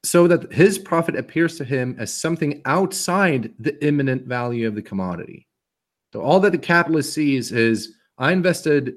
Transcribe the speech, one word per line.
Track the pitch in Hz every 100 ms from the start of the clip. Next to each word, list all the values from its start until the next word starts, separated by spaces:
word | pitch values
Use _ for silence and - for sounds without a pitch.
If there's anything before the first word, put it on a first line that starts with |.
So | - 175 170
that | 170 -
his | 120 190 190
profit | - 165 165 143
appears | - 160 165 165
to |
him | 131 135 127 120
as | 110
something | - 165 165 151 151 -
outside | 156 190 - - 185 190 135 113 -
the | 113 - 147
immanent | 143 135 131 127
value | 123 120 120 113
of |
the | 107
commodity. | - 98 92 85 92 - _ _ _ _ _ _ _
So | -
all | 123 185
that | 196
the | 175
capitalist | - 170 165 160 139
sees | - 151 135 113
is, | 120 113 110 - - _ _
"I | 135
invested | 185 180 165 160 147 127